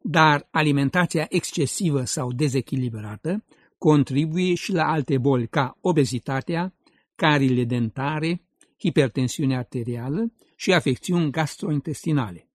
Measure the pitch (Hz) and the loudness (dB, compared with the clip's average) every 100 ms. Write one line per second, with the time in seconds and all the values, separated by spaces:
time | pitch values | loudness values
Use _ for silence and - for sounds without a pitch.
0 | - 156 156 147 - 160 151 143 139 180 | 0 4 6 4 0 0 2 2 2 0
1 | 175 165 151 180 - - 143 - 185 139 | 0 0 -2 -2 -4 -4 -4 -2 0 0
2 | 127 - 127 123 151 127 - 131 127 110 | -2 -4 -4 -2 -2 -2 -2 -4 -4 -6
3 | 107 104 156 202 - _ _ _ - 151 | -12 -10 -6 -6 -8 _ _ _ 4 4
4 | 135 135 160 160 185 175 - 185 156 160 | 4 0 0 0 0 0 -2 -2 0 0
5 | 135 135 127 131 113 156 127 - 185 160 | 0 0 2 0 0 -2 -2 -2 0 2
6 | 135 123 - 135 - 165 185 _ _ _ | 2 0 -4 -6 -4 -4 -4 _ _ _
7 | _ _ 160 147 135 123 120 120 113 - | _ _ 2 4 4 2 0 0 -2 -4
8 | 139 151 160 175 _ _ _ _ 190 131 | -4 -4 -4 -4 _ _ _ _ 0 2
9 | 135 - 127 - 139 131 123 127 117 120 | 2 2 -2 0 -2 -2 -4 -8 -6 -6
10 | 123 156 233 _ _ _ - 180 - 123 | -6 -4 -4 _ _ _ 0 2 2 -2
11 | - 175 160 131 156 - - 147 147 143 | 0 0 0 0 -4 -4 -4 -4 -4 -8
12 | - 151 110 87 _ | 0 0 -2 -8 _